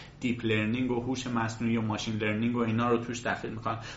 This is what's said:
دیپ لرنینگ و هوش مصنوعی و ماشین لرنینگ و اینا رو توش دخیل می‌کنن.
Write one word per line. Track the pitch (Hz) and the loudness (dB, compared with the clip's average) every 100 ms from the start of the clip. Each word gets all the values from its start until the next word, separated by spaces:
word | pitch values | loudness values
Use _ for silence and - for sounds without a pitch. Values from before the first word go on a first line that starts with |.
| - - | -14 -4
دیپ | 123 117 113 | -2 0 2
لرنینگ | 107 107 123 127 | 2 2 2 0
و | 120 | 0
هوش | 120 127 123 | 0 -2 -2
مصنوعی | 120 113 - 117 117 | 0 -2 0 0 2
و | |
ماشین | 110 107 - 107 | 2 -2 -2 0
لرنینگ | 107 107 117 120 | 0 2 2 2
و | |
اینا | 113 113 120 | 2 2 4
رو | 117 | 2
توش | 123 117 - | 2 -4 -2
دخیل | 180 120 | -2 -4
می‌کنن. | 113 113 110 - | -6 -4 -6 -8